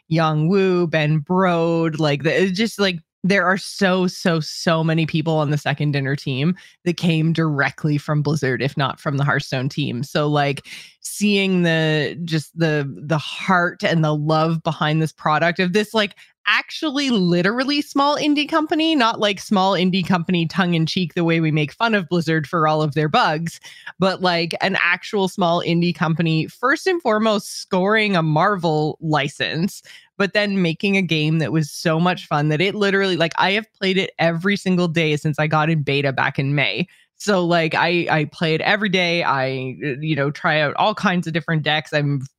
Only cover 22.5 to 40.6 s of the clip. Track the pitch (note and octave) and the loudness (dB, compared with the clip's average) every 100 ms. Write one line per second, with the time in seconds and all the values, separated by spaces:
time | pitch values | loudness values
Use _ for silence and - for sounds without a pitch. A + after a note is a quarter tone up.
22.5 | F3 D#3 D#3 D#3 D3 D3+ A3+ G#3 D#3+ E3 | 0 2 2 0 0 2 2 2 0 -4
23.5 | - - - - - F#3+ F3+ F#3 E3+ E3+ | -8 -18 -20 -20 -2 0 0 0 0 -2
24.5 | - F3+ F#3+ E3+ F3 - G#3 F#3+ - F3 | -2 0 2 2 0 -2 -2 -2 0 0
25.5 | E3+ - E3+ F3 - D#3+ D#3+ E3 D#3+ C#3 | 2 2 2 2 0 -2 0 0 0 -2
26.5 | - B3 D4+ - F4 B3 G#3+ A3 G#3 - | -4 -2 0 0 -2 0 0 2 0 -2
27.5 | - - F#3+ F#3+ A3 G#3+ F#3 D#3+ D3+ F#3+ | -12 -4 0 2 2 2 2 2 2 2
28.5 | G3+ E3 D3+ D3+ - D#3+ D3+ C#3+ - A2 | 0 0 0 0 -4 -2 0 -2 -4 -4
29.5 | C#3 F#3 - - - _ - G3 G#3 G#3 | -2 -4 -4 -16 -20 _ -4 -2 0 0
30.5 | G3 F3 D#3+ G3+ G3 F3 E3 D#3 D#3+ C3 | 0 0 0 0 0 0 0 2 2 0
31.5 | D#3 D3 - E3+ D#3+ F3 F3+ - D3+ D3 | 0 -2 -2 0 2 2 0 -2 0 0
32.5 | D3+ F#3+ G#3 G3 G3 G3 E3+ E3 - F3 | 2 0 0 0 2 2 0 0 2 0
33.5 | G3+ G#3+ _ F#3+ F#3+ F#3+ - E3 E3+ F#3+ | 0 -4 _ -2 0 -2 0 0 0 0
34.5 | G3+ F#3+ F3+ F3+ D#3+ D#3 D3 D#3 D3 D#3 | 0 0 2 2 0 0 0 -2 -2 0
35.5 | D#3 D3+ D#3+ C#3 C#3 C#3 B2 C3+ C#3 C#3 | 2 2 0 0 0 0 0 -2 0 -2
36.5 | D3 A#2 G#2+ F3+ _ _ _ - F#3+ F3 | 0 0 -2 -6 _ _ _ 0 0 2
37.5 | E3+ D#3+ A2 E3 F3 E3 D#3 D3 - D#3+ | 2 2 2 2 0 0 0 -2 -4 -2
38.5 | D#3 - G3+ G#3+ F#3 F3 E3+ D#3 C3+ C3 | 0 0 0 2 2 2 0 0 0 0
39.5 | C3 C3 B2+ C#3+ C3+ D#3 C#3+ C#3+ D3 F3 | -2 -6 -6 -6 -4 -2 0 0 0 0
40.5 | D#3 | 2